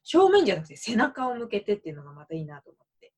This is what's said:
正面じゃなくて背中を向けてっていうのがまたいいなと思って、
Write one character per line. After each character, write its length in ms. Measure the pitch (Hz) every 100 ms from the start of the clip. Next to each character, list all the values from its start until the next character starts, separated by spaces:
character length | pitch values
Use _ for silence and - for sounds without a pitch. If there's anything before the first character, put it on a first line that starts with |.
正 260 | - 330 381
面 160 | 403 254
じ 60 |
ゃ 40 | 175
な 60 |
く 60 | 156
て 80 | 143
背 200 | 220 233
中 320 | 294 269 254
を 80 | 240
向 120 | 233
け 140 | 202
て 140 | 208 202
っ 60 |
て 80 | 160
い 40 |
う 20 | 143
の 80 |
が 100 | 143
ま 120 | 147 151
た 100 | 160
い 60 |
い 40 | 151
な 160 | 143
と 80 | -
思 80 | _
っ 200 | _ _
て、 140 | -